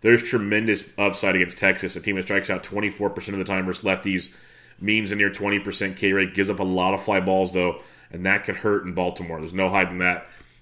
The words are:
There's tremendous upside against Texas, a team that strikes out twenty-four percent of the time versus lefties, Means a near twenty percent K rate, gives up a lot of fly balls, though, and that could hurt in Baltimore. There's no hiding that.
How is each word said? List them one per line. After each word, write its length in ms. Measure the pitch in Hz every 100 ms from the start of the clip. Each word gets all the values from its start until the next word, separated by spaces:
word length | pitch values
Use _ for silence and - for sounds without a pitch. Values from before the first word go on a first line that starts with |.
There's 200 | 110 117
tremendous 640 | 117 123 101 107 113 104 - -
upside 380 | 101 95 101 92
against 220 | 90 -
Texas, 380 | 98 95 87 -
a 40 |
team 160 | 80 98
that 80 |
strikes 260 | 92 101 95
out 120 | 92
twenty-four 460 | - 101 104 98 101
percent 240 | 98 92
of 40 | 101
the 120 | 92
time 140 | 95
versus 200 | 92 90
lefties, 480 | 104 92 101 92 - - - - - -
Means 320 | 98 107 104
a 40 | 101
near 140 | 101
twenty 300 | 92 101 101
percent 360 | 98 95 98 92
K 160 | 98
rate, 220 | 98 95
gives 160 | 98 98
up 100 | 95
a 40 |
lot 280 | 95 92 92
of 100 | 95
fly 180 | - 98
balls, 320 | 90 95 92
though, 280 | 90 90 85 - - -
and 160 | 87 92
that 180 | 101
could 120 | - 95
hurt 280 | 107 101
in 100 | 90
Baltimore. 460 | 87 90 87 87 82
There's 140 | 78
no 160 | 92 95
hiding 280 | 98 90 90
that. 280 | 90 87 - - - _